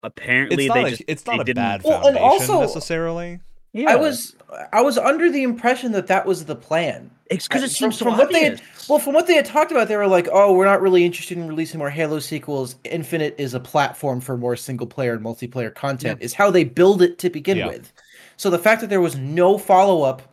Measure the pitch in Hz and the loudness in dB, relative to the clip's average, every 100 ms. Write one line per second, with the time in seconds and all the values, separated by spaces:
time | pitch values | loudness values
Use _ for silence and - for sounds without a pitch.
0 | - - - 127 135 165 139 135 131 117 | -16 -14 -2 -2 0 -2 0 0 0 -4
1 | - - - 233 127 123 101 101 311 302 | -8 -8 -6 -6 -4 -2 -2 -4 -2 2
2 | 277 269 233 370 - 381 254 - - 165 | 2 4 4 4 2 0 0 -4 -6 -4
3 | 165 170 175 175 - - _ 214 302 254 | -4 -6 -8 -12 -18 -20 _ -4 2 4
4 | 311 240 - _ _ - - 214 262 240 | 2 -4 -10 _ _ -18 -2 2 2 2
5 | - 311 339 277 254 233 240 254 254 208 | 0 2 2 2 -2 -2 -2 -2 -2 -4
6 | - 190 180 175 151 147 - 160 165 123 | 0 -2 0 -4 -4 -12 -4 -2 -2 -6
7 | 127 _ _ 190 - 269 262 240 262 - | -14 _ _ -8 -4 -4 -4 -2 -4 -2
8 | 240 220 285 339 302 - - - - 294 | -2 2 2 4 2 -2 -16 -20 -2 0
9 | 277 285 339 320 285 294 311 311 214 214 | 2 0 4 2 2 0 0 2 0 0
10 | 202 185 175 190 202 185 196 196 190 185 | 2 2 4 4 6 6 4 4 4 4
11 | 175 175 - 175 165 156 160 160 143 143 | 2 -2 -10 -10 -8 -8 -8 -6 -8 -4
12 | 156 151 135 151 - 143 127 - - 170 | -4 -4 -6 -10 -6 -6 -6 -10 -10 -8
13 | 156 165 151 - 139 123 127 151 139 - | -6 -4 -4 -4 -8 -8 -4 -2 -2 -2
14 | 143 123 123 127 120 120 - 127 123 - | -6 -6 -6 -6 -4 -6 -8 -10 -10 -6
15 | 127 117 110 117 123 127 113 - 139 131 | -4 -4 -8 -10 -10 -8 -8 -6 -8 -6
16 | 123 107 120 - 202 180 143 - 185 202 | -6 -6 -10 0 2 4 0 4 4 6
17 | 175 175 180 165 143 190 92 - - _ | 4 2 -6 -4 -4 -2 -2 -8 -16 _
18 | _ - - _ 202 175 208 220 220 196 | _ -20 -20 _ -2 2 2 2 0 0
19 | 170 135 135 160 180 202 - 185 196 180 | 0 -2 -6 2 4 2 4 4 6 4
20 | 139 131 - | 2 -2 -10